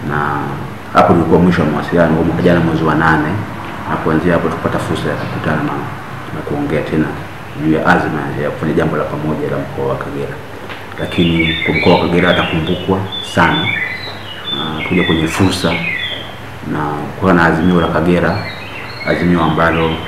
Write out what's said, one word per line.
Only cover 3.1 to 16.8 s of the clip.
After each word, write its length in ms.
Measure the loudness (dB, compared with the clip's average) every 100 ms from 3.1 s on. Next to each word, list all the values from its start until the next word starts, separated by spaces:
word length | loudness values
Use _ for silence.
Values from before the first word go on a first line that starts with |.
| 2 0 -4 -6 -10 -10 -10 -6
na 60 | -2
kuanzia 380 | 0 2 4
hapo 160 | 2 0
tukapata 300 | -2 -2 -2
fursa 300 | -2 -2 -2
ya 60 | -4
kukutana 420 | -4 -4 -2 0
na, 100 | -2 -4 -8 -10 -12 -12 -10 -8
na 60 | -6
kuongea 360 | -4 -2 -2
tena 240 | -2 -2 -2 -4 -10 -12 -12 -4
juu 100 | 0
ya 120 | 2 4
azma 360 | 2 2 -2 -4 -4
ya 60 | -4
kufanya 240 | -2 0
jambo 240 | 0 0 0
la 60 |
pamoja 460 | -4 -4 -4 -4 -2
la 60 | -4
mkoa 280 | -4 -4 -4
wa 80 | -4
Kagera. 400 | -4 -6 -8 -8 -12 -14 -12 -12 -12 -8
Lakini 560 | -4 0 2 2 0 0 0
kwa 80 | 2
mkoa 180 | 4 4
wa 60 |
Kagera 280 | 4 4 4
atakumbukwa 720 | 2 2 -2 -2 -2 0 -2 -2 -6 -4 0
sana, 300 | 2 2 0 -2 -4 -6 -8 -10 -12 -10 -6 -4
na 320 | -4 -6 0
kuja 140 | 0
kwenye 240 | 2 2 0
fursa 440 | 2 2 2 0 0 -2 -4 -6 -8 -10 -12 -14 -12 -6
na 80 | -4